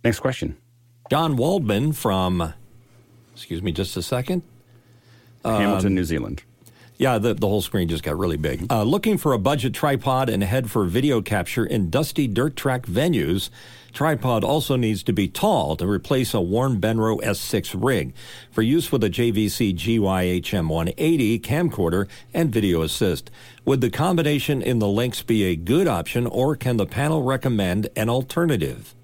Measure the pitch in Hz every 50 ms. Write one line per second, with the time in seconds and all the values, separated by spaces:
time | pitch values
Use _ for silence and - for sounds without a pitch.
0 | - 120 107 - - 131 131 - - - - - _ _ _ _ _ _ _ _
1 | _ - 139 151 165 160 139 120 123 160 190 196 143 104 104 104 135 156 147 -
2 | - 113 95 95 92 92 92 87 82 78 - - - - - - - _ - -
3 | - _ - - _ _ - - - - 85 82 98 95 80 85 98 - - 92
4 | 85 - 131 123 131 - 185 175 - - - - _ _ - - _ _ - -
5 | _ - - - - - - - - 113 110 104 104 101 101 98 92 101 95 92
6 | 87 80 82 71 60 - 67 - - _ _ _ - - - - - - - -
7 | - 131 123 110 101 120 101 - 107 98 104 101 90 - - 101 90 82 85 80
8 | - 80 76 90 95 87 78 76 76 73 65 80 85 - 123 110 104 117 165 208
9 | - 220 208 165 - 156 131 110 92 135 143 143 107 127 - - - 147 139 120
10 | - 139 127 131 135 120 107 98 101 95 123 135 127 113 - 120 98 87 85 123
11 | 135 147 131 113 95 - 107 98 87 - - 123 110 - - 110 95 82 80 135
12 | - - - - 143 117 98 117 131 160 - - - 139 127 123 120 - 87 113
13 | 147 180 165 107 76 78 90 98 - - - - - - - - - - - -
14 | 143 160 151 - - 127 120 110 - - - 123 - - 135 123 120 110 107 95
15 | - - 98 101 98 - - - - 214 196 123 80 71 80 82 87 98 101 92
16 | - - 143 131 123 - - 107 87 87 98 117 131 135 123 98 95 110 113 113
17 | 110 110 110 - - 110 98 - - - - 104 - - - 92 107 135 - 85
18 | 73 64 - - - - - - - - - - 110 117 - 170 - - 151 120
19 | 110 101 87 123 120 117 110 107 107 101 - - 117 98 92 82 - 117 117 113
20 | 101 95 95 92 90 90 90 90 85 - - 92 80 80 78 82 82 85 - -
21 | 156 160 165 151 120 104 117 107 - - 135 156 180 156 - 107 90 82 85 95
22 | 98 - - - - - - 160 165 147 104 110 101 95 85 80 80 78 - -
23 | 110 95 82 - - - - - - - - - - 127 139 131 123 117 - -
24 | 151 185 180 170 - 151 147 139 - - 147 131 95 123 123 113 107 101 98 110
25 | 123 127 117 - - - 113 107 98 92 87 80 85 92 127 170 196 165 117 85
26 | 80 - - 123 123 120 - 123 131 147 151 - - 127 123 110 98 - - -
27 | 139 151 160 156 127 127 135 123 - 135 120 104 98 90 90 104 107 - - -
28 | 110 117 120 131 127 - - 165 175 165 135 95 78 67 62 58 - - - -